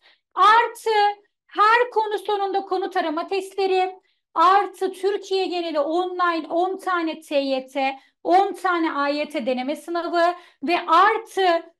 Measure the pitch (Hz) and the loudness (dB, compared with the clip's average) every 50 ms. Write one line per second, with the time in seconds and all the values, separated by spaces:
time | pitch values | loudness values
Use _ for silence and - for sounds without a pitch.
0 | _ _ _ _ _ _ _ 370 370 415 440 466 - 453 - - - 440 440 415 | _ _ _ _ _ _ _ 4 6 6 6 6 4 0 -4 -6 -4 0 2 2
1 | 415 415 415 - _ _ _ _ _ _ - 339 415 427 453 480 494 494 - 427 | 2 0 0 -4 _ _ _ _ _ _ 0 2 4 4 4 4 2 0 0 -2
2 | 440 415 415 370 - - 415 403 392 392 370 392 392 - 370 370 392 381 370 370 | -2 -2 -4 -6 -4 -4 -2 -2 -2 -2 -2 -4 -4 -4 -4 -4 -4 -4 -4 -4
3 | 330 320 302 330 339 339 392 392 381 - - 403 392 381 381 370 370 370 370 - | -4 -2 -4 -6 -6 -4 -6 -6 -6 -6 -4 -4 -2 0 2 0 0 -2 -4 -12
4 | _ _ _ _ _ _ _ 320 330 359 381 415 381 - - - 381 - - - | _ _ _ _ _ _ _ 2 4 4 4 4 2 0 -4 -6 -6 -6 -6 -4
5 | - 392 415 381 - - 381 381 381 330 349 349 339 330 302 302 285 320 320 349 | -2 -2 -2 -2 -4 -4 -4 -4 -2 -2 -4 -4 -6 -4 -2 -2 -2 0 -2 -2
6 | 370 370 359 359 359 339 330 330 294 - 320 339 359 381 381 381 - 370 370 349 | -2 -4 -2 -2 -2 0 0 -2 -6 -4 -2 -2 -2 -2 -4 -6 -4 -4 -4 -2
7 | 330 320 302 311 - - 311 277 277 269 262 262 262 262 - 285 269 269 269 - | -2 -4 -6 -8 -10 -4 -2 -2 -2 0 -4 -4 -6 -6 -4 -4 -4 -4 -4 -8
8 | _ _ _ _ _ 330 339 381 403 403 370 359 - 381 349 339 320 320 - 285 | _ _ _ _ _ 2 4 4 4 2 -2 -4 -2 0 0 0 0 -2 -2 -2
9 | 277 285 294 294 302 302 302 311 226 262 254 247 254 269 302 302 - - 339 339 | -2 -2 -2 -4 -4 -6 -6 -6 -4 -2 -4 -4 -4 -6 -6 -8 -8 -6 -6 -6
10 | 330 339 330 349 339 349 349 - - _ _ _ - 262 349 330 349 - 330 339 | -4 -2 0 2 2 2 0 -2 -10 _ _ _ -4 -2 -2 -2 0 2 4 6
11 | 392 427 453 - - - - 381 381 359 330 339 - - _ _ | 6 4 2 0 -4 -6 -2 0 2 2 2 0 -2 -8 _ _